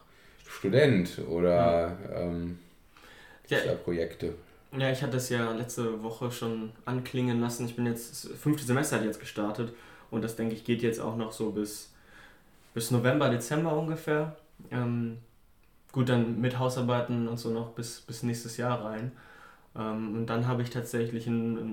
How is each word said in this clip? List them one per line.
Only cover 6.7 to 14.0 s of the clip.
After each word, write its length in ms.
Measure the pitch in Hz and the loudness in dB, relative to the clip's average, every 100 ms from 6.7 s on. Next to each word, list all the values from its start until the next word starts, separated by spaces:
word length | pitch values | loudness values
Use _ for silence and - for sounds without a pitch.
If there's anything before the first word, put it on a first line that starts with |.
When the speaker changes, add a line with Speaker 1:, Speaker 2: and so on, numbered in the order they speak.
| - | -8
Speaker 2:
anklingen 560 | - 127 123 127 123 117 | -4 -4 -2 0 2 2
lassen. 260 | 120 120 120 | 2 0 -4
Ich 100 | 120 | 0
bin 100 | 120 | 0
jetzt, 380 | 117 - - - | 0 -6 -12 -12
das 20 | - | -2
fünfte 260 | 151 151 | 2 2
Semester 320 | 123 127 151 120 | 4 2 4 2
hat 80 | |
jetzt 160 | 107 104 | 0 -2
gestartet 520 | - - 104 107 117 - - - - | -6 -2 -2 -2 -4 -6 -18 -20 -6
und 120 | 113 | -2
das, 140 | 110 - | -2 -2
denke 180 | 113 | -2
ich, 100 | 110 | -2
geht 180 | - 117 | 0 2
jetzt 180 | 120 110 | 2 0
auch 160 | 113 113 | -2 -2
noch 160 | 110 | -4
so 180 | - 110 | -2 -2
bis, 420 | 101 104 - - - - - - - - - - | 0 -2 -4 -14 -20 -20 -20 -20 -20 -20 -20 -10
bis 160 | - 113 | -4 2
November, 400 | 123 120 151 139 | 4 4 4 4
Dezember 460 | 120 - 151 165 151 | 2 0 0 2 0
ungefähr. 600 | 160 160 | 0 -2